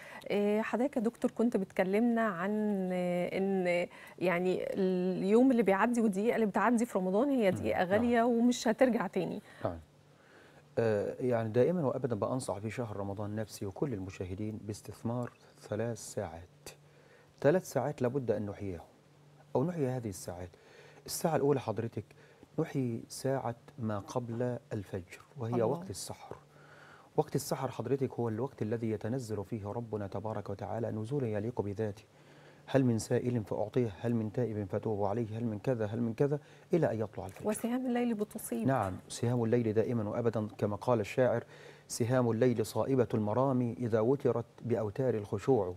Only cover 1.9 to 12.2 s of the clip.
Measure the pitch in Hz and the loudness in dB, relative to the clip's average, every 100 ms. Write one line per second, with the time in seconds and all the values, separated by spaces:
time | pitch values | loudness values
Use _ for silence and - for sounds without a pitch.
1.9 | 202 240 226 226 170 190 214 214 196 185 | 4 4 2 0 0 -2 0 0 0 0
2.9 | 180 180 175 175 - 196 190 175 175 180 | 0 0 0 0 0 0 2 2 2 -2
3.9 | - - - 175 175 185 180 - - 185 | -8 -18 -2 0 2 2 0 -2 0 2
4.9 | 185 185 175 185 220 262 240 196 190 233 | 2 0 0 4 6 6 6 4 4 4
5.9 | 240 220 190 226 233 214 208 208 240 240 | 4 2 2 0 2 2 2 4 4 2
6.9 | 196 185 196 285 262 196 196 208 - 180 | 0 0 2 2 4 4 2 0 0 2
7.9 | 208 240 240 240 233 240 240 240 220 262 | 2 4 4 4 4 4 2 0 4 4
8.9 | 226 185 196 165 202 - - 101 85 - | 4 0 -2 -2 -6 -10 -6 -6 -6 -12
9.9 | - - - - - - - - - 113 | -20 -20 -20 -20 -20 -20 -20 -8 0 2
10.9 | 104 98 - 127 117 113 113 139 180 131 | 2 0 -2 0 0 2 2 4 4 0
11.9 | 131 127 110 | 0 -2 0